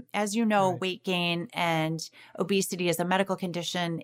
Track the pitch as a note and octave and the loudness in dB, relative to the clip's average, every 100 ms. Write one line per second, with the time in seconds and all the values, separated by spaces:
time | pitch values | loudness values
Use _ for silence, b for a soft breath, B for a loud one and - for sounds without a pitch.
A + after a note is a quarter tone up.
0 | - G3+ G#3 G#3+ A3 G#3 F#3+ E3+ F#3 F3+ | -6 -2 -2 2 4 4 4 2 -2 -4
1 | F#3+ F3 F3 E3+ E3 E3 E3+ D#3+ D#3+ D#3+ | -2 0 0 -2 -4 -2 0 2 0 -2
2 | - B B B F#3 G3 - F3+ F3 E3 | -8 B B B 0 0 0 0 0 0
3 | F3 F#3+ F#3+ F#3 F3+ E3+ E3 F3+ E3+ E3 | 2 2 0 -2 -4 -4 -4 -4 -2 -4